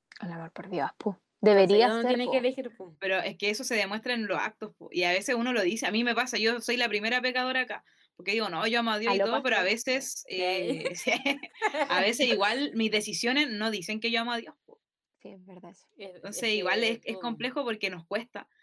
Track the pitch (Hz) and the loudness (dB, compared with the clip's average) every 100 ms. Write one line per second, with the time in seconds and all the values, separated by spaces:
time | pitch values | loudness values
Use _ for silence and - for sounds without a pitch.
0 | _ - 185 165 165 - 185 180 139 - | _ -12 -10 -10 -12 -12 -6 -4 -4 -2
1 | 214 190 _ _ 214 202 190 202 226 226 | -6 -6 _ _ 6 8 8 8 6 4
2 | 233 247 247 254 247 262 254 226 185 156 | 2 0 2 2 0 -2 -8 -12 -20 -8
3 | 196 190 - 165 202 214 262 226 196 214 | -2 0 -2 -4 -4 -2 -2 -2 0 -4
4 | 247 240 208 165 214 - 214 - 175 175 | -4 -4 -2 -2 -2 -6 -14 -14 -8 -2
5 | 175 180 214 247 240 247 180 226 226 208 | 2 2 0 0 0 2 2 0 0 0
6 | 240 226 247 226 214 240 240 247 240 208 | 2 2 0 0 0 0 -2 0 0 0
7 | 214 247 247 254 254 254 247 196 - _ | 0 0 0 -2 0 -2 -2 -6 -14 _
8 | _ _ 185 214 214 165 220 240 233 214 | _ _ -4 -2 0 -2 0 2 2 0
9 | 220 196 202 254 254 214 185 226 - 254 | 2 2 2 2 2 2 2 0 0 -2
10 | 262 - - 185 180 185 175 160 160 180 | -2 -10 -8 -2 0 0 -2 -2 -4 -4
11 | - 240 277 277 - - 440 294 294 180 | -2 0 0 -4 -6 -4 -2 0 0 2
12 | 196 240 254 220 202 240 285 226 220 208 | 2 2 2 4 2 2 -2 0 0 0
13 | 208 175 233 269 294 208 220 208 170 214 | -2 -2 0 2 0 0 -2 -2 -4 -4
14 | 233 233 233 233 233 - _ - _ _ | 0 0 0 -4 -6 -18 _ -20 _ _
15 | _ _ 208 196 185 180 226 190 _ _ | _ _ -18 -18 -18 -18 -18 -20 _ _
16 | 196 180 196 208 226 214 180 202 226 226 | -18 -16 -12 -6 -2 0 0 2 2 -2
17 | - 202 240 226 247 254 254 220 196 180 | -6 -6 -6 -6 -4 -4 -4 -4 -6 -8
18 | 165 202 233 202 - _ | -6 -6 -6 -14 -16 _